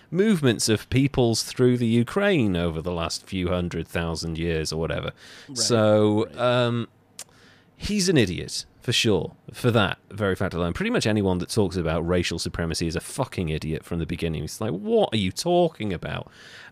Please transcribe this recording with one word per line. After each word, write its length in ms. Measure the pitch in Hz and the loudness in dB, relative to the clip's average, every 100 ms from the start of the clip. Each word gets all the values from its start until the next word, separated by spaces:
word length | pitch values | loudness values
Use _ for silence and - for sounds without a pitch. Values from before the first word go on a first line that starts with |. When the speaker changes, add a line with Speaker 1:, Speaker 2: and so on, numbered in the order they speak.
| - | -6
Speaker 1:
movements 580 | 165 214 190 139 107 - | 2 4 4 4 2 2
of 220 | 107 - | 0 2
peoples 540 | 131 139 - 120 110 | 2 2 2 2 2
through 340 | - - 127 123 | -2 2 4 4
the 80 | 117 | 2
Ukraine 680 | 117 117 - 202 180 107 87 | 2 2 2 2 2 2 2
over 260 | 87 80 | 0 -2
the 100 | 82 | -4
last 360 | 87 82 - - | -4 -4 -6 -6
few 220 | 95 87 | -4 -2
hundred 380 | 90 87 82 78 | 0 -2 -4 -6
thousand 480 | 87 85 80 82 80 | -4 -4 -4 -4 -4
years 340 | 85 82 76 | -2 -2 -2
or 60 | 80 | -4
whatever. 320 | 80 82 85 - - - - | -4 -4 -6 -12 -20 -20 -12
Speaker 2:
Right, 100 | 131 | -4
Speaker 1:
So, 680 | - 117 107 107 107 107 - | 0 4 6 6 6 4 0
Speaker 2:
right. 120 | - | 0
Speaker 1:
um, 480 | 120 123 120 120 113 _ _ - - _ - _ _ - | 0 2 2 0 -4 _ _ -18 -18 _ -20 _ _ -12
he's 320 | - 208 185 | -4 0 2
an 80 | 160 | 4
idiot. 480 | 98 85 - - - _ | 4 0 -6 -10 -12 _
For 100 | - | -2
sure, 420 | 117 117 92 82 - - | 0 2 2 0 -10 -20
for 200 | - 123 | -4 2
that 260 | 113 98 - - | 2 2 -2 -12
very 240 | 101 101 92 | -4 -2 -2
fact 180 | 95 | -2
alone. 200 | 85 87 | -2 -2
Pretty 180 | 82 214 | -2 -2
much 160 | 233 113 | 0 0
anyone 320 | 107 98 90 | 2 2 0
that 100 | 87 | -2
talks 260 | - 98 90 | -2 0 0
about 320 | 80 82 82 | -2 -2 0
racial 300 | 90 87 85 | 0 0 -4
supremacy 480 | - - 85 78 85 | -6 -4 -4 -2 -4
is 100 | 80 | -4
a 40 | |
fucking 500 | - - 131 - 85 | -8 -8 -6 -4 -4
idiot 340 | 78 78 78 | -4 -4 -6
from 140 | - 87 | -6 -6
the 80 | 80 | -4
beginning. 380 | 85 87 78 | -4 -4 -4
It's 180 | 76 - | -6 -6
like, 120 | 110 | -6
what 360 | 165 208 226 196 | -6 0 2 2
are 60 | 113 | 0
you 140 | 95 | -2
talking 600 | - 170 175 175 - 107 | -2 0 2 2 0 -6
about? 360 | 85 - 85 - - - - - | -6 -6 -8 -10 -18 -20 -20 -20